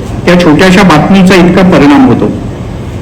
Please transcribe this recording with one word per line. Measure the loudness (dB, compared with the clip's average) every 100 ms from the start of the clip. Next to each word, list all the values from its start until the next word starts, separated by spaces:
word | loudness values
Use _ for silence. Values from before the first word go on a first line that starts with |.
| -10 -8 -2
त्या | 0
छोट्याशा | 2 2 2 2
बातमीचा | 2 0 0 2 2 2
इतका | 2 2
परिणाम | 2 2 2 2 2
होतो. | 0 -4 -6 -10 -12 -12 -12 -12 -12